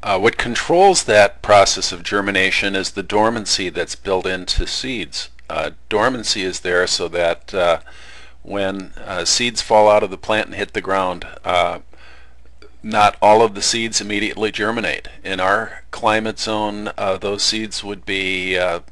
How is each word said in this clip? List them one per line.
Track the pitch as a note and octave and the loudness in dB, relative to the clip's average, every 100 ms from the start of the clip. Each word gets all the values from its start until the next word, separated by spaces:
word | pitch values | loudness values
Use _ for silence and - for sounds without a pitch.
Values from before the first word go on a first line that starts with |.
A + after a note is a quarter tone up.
Uh, | - G2 | 0 2
what | A2 - | 2 2
controls | A#2+ A#2 - E3+ G3 F3+ | -4 -4 2 6 6 6
that | - G#2 G2+ - | 4 6 6 2
process | - G#2 G2 - - | 6 6 6 2 -4
of | F2+ | -6
germination | E2+ G#2 G2 G2 F#2+ - G2+ G2 | -4 -2 0 2 2 0 0 -2
is | F#2 | -4
the | - | -6
dormancy | F2+ G#2 A2 A#2 G2+ - F#2 | -2 2 2 0 -4 -2 -2
that's | E2+ E2+ | -4 -6
built | - - F#2 F#2 | -6 -2 -2 0
into | F#2 F2+ - F2+ | -6 -2 -2 -2
seeds. | - B2+ A#2+ E2 - - - - | -4 -6 -6 -8 -10 -10 -14 -8
Uh, | D#2+ D3+ - - | -4 -4 -8 -4
dormancy | G#2+ A#2 B2+ G#2 A2 | 2 2 0 -4 -2
is | F#2 F2 | -2 -4
there | F2+ F2+ F2+ | 0 2 2
so | - F2 | 0 -2
that, | F2 E2+ E2 - | 0 0 0 -4
uh, | G2 F2 E2 - - - - - - | 0 2 2 -2 -16 -16 -16 -16 -16
when, | - G2 G2 G2 F#2 - | -8 -4 -4 -4 -10 -12
uh, | G#2 F2+ | -8 -4
seeds | E2+ - A#2+ A2+ | -2 0 -2 -4
fall | - A2 G#2+ | 4 6 8
out | G#2 | 6
of | G#2 | 4
the | F#2 | -6
plant | - A2 | -2 0
and | - F#2 | 0 -4
hit | G2+ | -4
the | A2 | -4
ground, | - F#2+ F#2 F2 - - | -2 0 0 -2 -10 -8
uh, | - F2+ F2 E2 - - - - - - - - - - | 0 2 2 -2 -12 -18 -18 -18 -18 -18 -18 -18 -18 -14
not | G#2+ G#2+ G#2 - | -4 4 4 6
all | G#2 G#2+ | 6 8
of | A2+ | 6
the | G2+ | 2
seeds | - A#2 A2+ A2 | -2 0 -2 -4
immediately | G#2 G#2 G#2+ - G#2+ | -4 -2 -2 -2 -2
germinate. | G2+ G#2+ A#2 F#2 C#2+ - - | 0 -2 0 -2 -4 -8 -14
In | F2+ F#2+ | -8 -2
our | F#2 G#2 A2 - - | 2 2 0 -12 -14
climate | - A2 G#2+ A2 - | -2 2 2 0 -6
zone, | - A2 G#2+ G#2 G#2 - | -4 -2 -2 -4 -8 -4
uh, | G#2 F#2 | -2 -2
those | G2+ E2 | -2 -2
seeds | - A2 A2 - | -2 -2 -4 -8
would | G2+ G2+ | -8 -10
be, | - G2 F#2+ F#2 F#2 F2+ | -6 -4 -2 -2 0 0
uh, | F2+ F2 - | 0 -2 -8